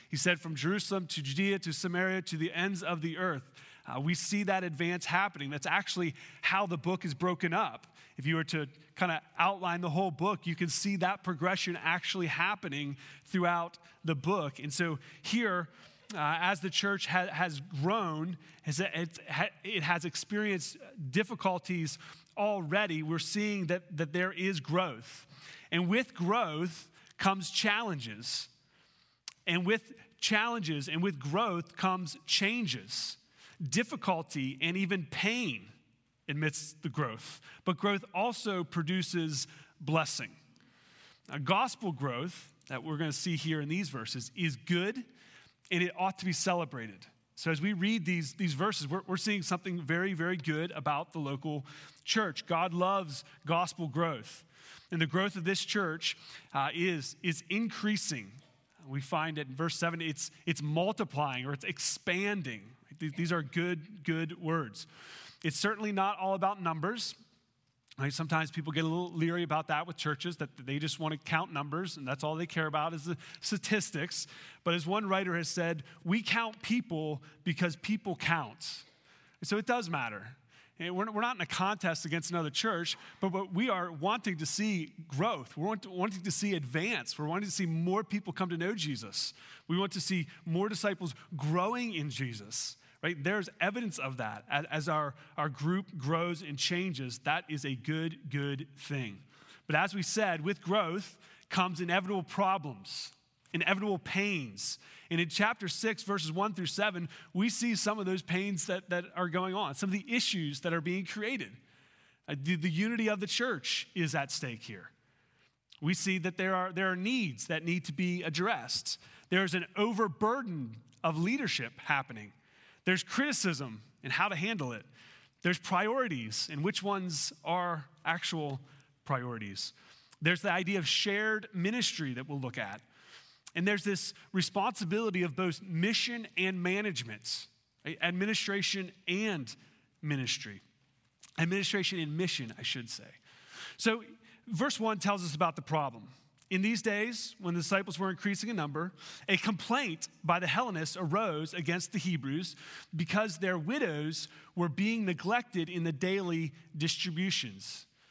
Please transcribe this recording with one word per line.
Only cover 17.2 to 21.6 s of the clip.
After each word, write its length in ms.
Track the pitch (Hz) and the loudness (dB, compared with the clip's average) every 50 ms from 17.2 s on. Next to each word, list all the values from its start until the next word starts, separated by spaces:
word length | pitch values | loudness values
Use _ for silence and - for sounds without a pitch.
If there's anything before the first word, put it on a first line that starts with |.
| 180 180 | 2 2
has 340 | 156 156 180 175 151 139 139 - - 139 | 2 0 0 0 0 -4 -8 -6 -4 0
grown, 560 | 143 175 208 226 202 170 156 156 156 180 180 - - - - - - | 2 2 2 2 2 0 0 -2 -2 -4 -4 -8 -10 -18 -20 -8 -6
has, 160 | 156 143 135 | -4 -2 0
it, 400 | 190 190 - 160 170 160 165 - - - | 0 -2 -2 -2 -4 -4 -6 -10 -10 -6
ha-, 200 | 151 135 180 220 - - - | -2 0 0 0 -2 -6 -8
it 200 | 185 226 190 151 | -4 -2 -2 2
has 200 | 151 175 170 151 | 2 2 2 2
experienced 760 | 175 - - - - 208 208 214 208 196 180 139 - - - - - - 240 151 135 | -2 -4 -4 -4 -2 0 0 2 2 2 0 -2 -4 -8 -10 -14 -16 -12 -10 -8 0
difficulties 840 | 127 185 214 - 240 170 - 190 185 180 | 2 2 2 2 -2 0 0 2 2 0